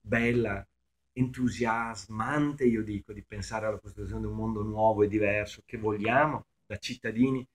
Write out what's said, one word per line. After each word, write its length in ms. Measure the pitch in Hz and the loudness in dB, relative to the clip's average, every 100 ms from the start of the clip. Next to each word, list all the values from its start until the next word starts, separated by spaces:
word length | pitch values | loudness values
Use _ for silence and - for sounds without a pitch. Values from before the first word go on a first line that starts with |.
bella, 640 | 107 117 117 120 113 98 101 _ _ _ _ | 0 0 2 2 0 -4 -8 _ _ _ _
entusiasmante, 1500 | - 127 127 123 98 117 113 117 110 - 110 113 151 147 147 | -2 -2 0 -2 0 0 0 -2 -8 -10 -6 -2 0 0 2
io 180 | 127 113 | 2 2
dico, 300 | 107 101 - | 0 -6 -8
di 100 | 101 | -14
pensare 440 | - 104 98 113 107 | -12 -10 -6 -4 -4
alla 120 | 104 | -4
costruzione 440 | 104 101 98 110 | -8 -12 -8 -6
di 40 | 110 | -4
un 80 | 107 | -4
mondo 260 | 110 110 | -4 -2
nuovo 400 | 107 107 110 104 | -4 2 4 6
e 60 | 104 | 4
diverso 540 | 104 101 104 104 - - | 4 2 2 -2 -10 -12
che 100 | 117 | -4
vogliamo 720 | 107 104 107 123 151 - - _ | -2 0 2 4 4 0 -10 _
da 140 | _ 104 | _ -12
cittadini 680 | - 123 117 110 131 131 123 | -10 -8 -6 2 4 2 -6